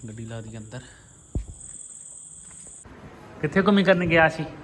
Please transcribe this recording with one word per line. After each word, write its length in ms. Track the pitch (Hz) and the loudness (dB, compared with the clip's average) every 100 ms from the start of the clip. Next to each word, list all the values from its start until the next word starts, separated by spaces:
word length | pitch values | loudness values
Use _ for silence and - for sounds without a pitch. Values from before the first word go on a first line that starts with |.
| 117 | -14
ਗੱਡੀ 180 | 110 113 | -14 -12
ਲਾ 140 | 113 | -12
ਦਿੱਤੀ 180 | 110 113 | -14 -16
ਅੰਦਰ। 220 | 110 127 - - - - - - - - - - - - - - - - - - - - - - - - - - | -14 -16 -18 -20 -20 -20 -10 -10 -10 -18 -18 -18 -18 -20 -20 -20 -20 -20 -20 -20 -20 -20 -20 -20 -20 -20 -20 -8
ਕਿੱਥੇ 220 | 151 185 | -2 2
ਘੁੰਮੀ 220 | 190 202 | 4 4
ਕਰਨ 200 | 190 180 | 4 4
ਗਿਆ 240 | 175 165 160 | 4 4 4
ਸੀ? 160 | - 147 - | 2 -10 -10